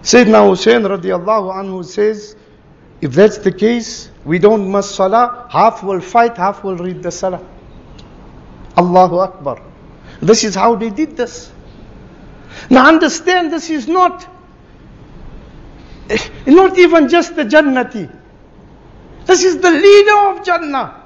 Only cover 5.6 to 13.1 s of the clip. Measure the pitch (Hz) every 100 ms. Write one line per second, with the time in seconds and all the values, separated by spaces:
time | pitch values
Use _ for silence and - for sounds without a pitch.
5.6 | 214 220 185 185 - 233 233 233 185 202
6.6 | 196 180 175 180 170 175 190 175 - -
7.6 | - - - - - - - - - -
8.6 | - - 180 180 180 170 185 - 139 117
9.6 | - - - - - - 165 220 220 190
10.6 | 214 226 226 202 311 - 240 - - -
11.6 | - - - - - - - - - -
12.6 | - 254 269 320 320